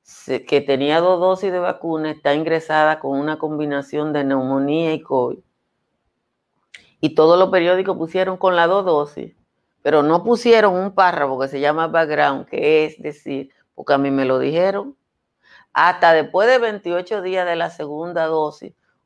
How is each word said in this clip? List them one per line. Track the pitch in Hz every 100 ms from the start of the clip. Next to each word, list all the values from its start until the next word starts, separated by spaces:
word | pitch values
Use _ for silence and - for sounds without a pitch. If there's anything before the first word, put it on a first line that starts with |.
se-, | _ - - 131 -
que | 143
tenía | 139 135 143 156
dos | 180 180
dosis | 185 185 196
de | 180
vacuna, | 175 - 165 160 156
está | 151 147 143
ingresada | 160 160 160 156 151 156
con | 143 139
una | 151 156
combinación | 156 151 147 143 139 147 151
de | 147 139
neumonía | 135 131 135 139 156 165
y | 156
covid. | - 135 123 - _ _ _ _ _ _ _ _ _ _ _ _ _ - _ -
Y | 151 156
todos | 156 175
los | 190
periódicos | 190 170 185 190 180
pusieron | 160 185 185 185
con | 190 175
las | 170
dos | 196 185
dosis, | 151 147 - - _ _ _ _ _
pero | - 151
no | 147 175 214
pusieron | 233 240 226 208 180
un | 196 196
párrafo | 185 160 139 131
que | 135
se | 139
llama | 143 156 160
background, | 165 156 151 143 139 143
que | - 151 156 156
es | 156
decir, | 151 147 156 135 139 _ _ _
porque | -
a | 139
mí | 139
me | 135 131
lo | 131
dijeron, | 135 160 185 202 269 277 _ _ _ _ _ - _
hasta | - 170 175 170
después | 160 151 180 226
de | 254
veintiocho | 233 208 175 175 180 214
días | 185 185 180
de | 170
la | 170
segunda | 170 147 147 170 170 160
dosis, | 160 151 - - _ _ _